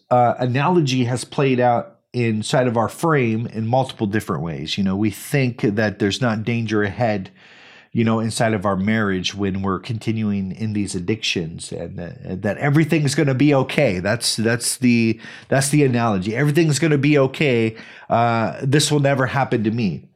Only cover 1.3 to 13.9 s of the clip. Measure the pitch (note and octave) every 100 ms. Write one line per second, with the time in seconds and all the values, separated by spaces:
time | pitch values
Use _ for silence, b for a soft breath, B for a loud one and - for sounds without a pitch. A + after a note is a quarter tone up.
1.3 | - C#3 B2 B2 A#2+ - - _ B2 A#2
2.3 | G#2+ G#2+ C#3+ B2+ A#2 G#2+ - E3+ D3 A#2
3.3 | A2 A#2 G#2+ A2+ B2+ B2+ - G#2+ G#2+ -
4.3 | D#2+ E2 C#2+ D#2 - F#2+ F#2+ G#2+ - -
5.3 | C#3+ B2+ A#2+ A#2 G2+ G#2+ G2 G2+ - B2+
6.3 | G#2+ A2 A#2 A2 G#2+ G2+ F2+ A#2+ G#2 F#2
7.3 | B B B B B B A#2 A2+ A2+ A2
8.3 | - A2+ G#2+ G2+ F#2+ G2+ A2 G2+ F#2 F2
9.3 | G2 G2 F#2+ G2 F2+ - A2 - A2+ G#2+
10.3 | G2+ F#2+ - A2 G#2 G2 F#2+ F2 A2 -
11.3 | G2 E2 - - - E2+ F#2 E2+ - F2+
12.3 | F#2 G2+ F#2+ C#3+ D3 D3+ E3 C#3+ E3 C#3+
13.3 | B2+ D3 C3+ - - C3